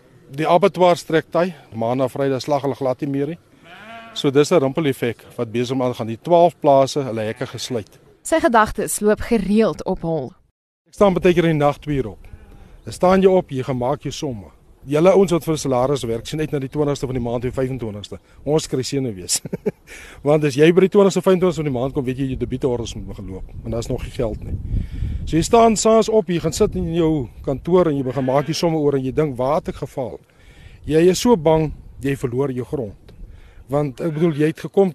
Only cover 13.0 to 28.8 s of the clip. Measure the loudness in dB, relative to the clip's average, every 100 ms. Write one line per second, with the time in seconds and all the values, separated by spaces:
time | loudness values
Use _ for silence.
13 | 4 6 4 4 0 -6 -4 -4 -2 -4
14 | -6 -8 -8 -10 -14 _ _ -20 -4 2
15 | 4 6 4 2 0 -4 0 0 0 -2
16 | -2 -6 -6 -6 -4 -4 -6 -4 -2 -2
17 | -4 -4 -4 -4 -4 -4 -4 -4 -8 -10
18 | -14 -16 _ -12 -2 -2 -2 -6 -4 -4
19 | -6 -8 -6 -6 -6 -8 -8 -10 -18 -20
20 | -20 -6 0 2 2 4 6 6 4 6
21 | 4 4 2 2 2 0 -2 -2 -2 -2
22 | -4 -4 -4 -4 -4 -2 -2 -2 -6 -10
23 | -12 -12 -12 -12 -14 -12 -6 -6 -4 -6
24 | -6 -6 -4 -4 -8 -8 -4 -4 -4 -6
25 | -6 -4 -2 -2 2 4 4 4 4 4
26 | 4 2 0 -2 -2 0 0 0 -4 0
27 | 0 0 -4 -8 -8 -6 2 2 4 0
28 | -2 -2 0 0 0 -2 0 0